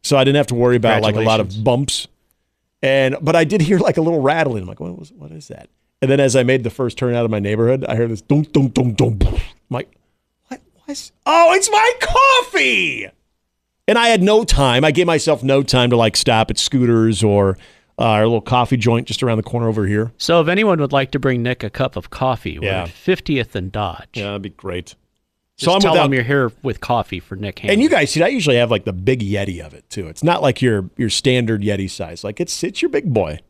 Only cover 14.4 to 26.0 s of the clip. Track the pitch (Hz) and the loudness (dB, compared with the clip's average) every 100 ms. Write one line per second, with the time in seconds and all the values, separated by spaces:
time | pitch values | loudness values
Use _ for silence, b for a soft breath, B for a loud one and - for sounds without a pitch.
14.4 | 220 - 135 120 156 147 175 160 160 147 | 4 2 4 4 2 2 0 0 0 0
15.4 | 131 135 135 127 120 120 113 - - 113 | 2 0 2 2 2 2 2 2 2 2
16.4 | 110 - - 135 123 117 113 98 107 101 | 2 -2 -2 0 2 4 2 2 2 4
17.4 | 98 92 b b b - 113 107 110 113 | 2 -2 b b b -2 0 2 2 0
18.4 | - 123 120 127 117 117 - - 127 110 | 0 0 2 2 2 0 -2 -4 -2 -2
19.4 | 107 120 113 110 98 104 113 _ - 170 | -4 -4 -2 -2 -2 -2 -4 _ 0 2
20.4 | 156 180 214 170 139 139 127 139 131 123 | 2 0 0 0 0 0 -2 -2 -2 -2
21.4 | 120 123 107 - 131 - - - 131 120 | -2 -4 -8 -6 -6 -6 -14 -4 -4 -2
22.4 | - 76 101 95 85 - - 185 - 139 | -8 -8 -4 -4 -6 -8 -4 -4 -2 -4
23.4 | 113 107 92 107 101 82 - - 101 101 | -4 -8 -8 -6 -8 -10 -14 -12 -10 -10
24.4 | 98 - 95 90 85 - _ _ _ _ | -12 -14 -10 -10 -12 -20 _ _ _ _
25.4 | _ _ 170 190 196 160 | _ _ 0 2 2 2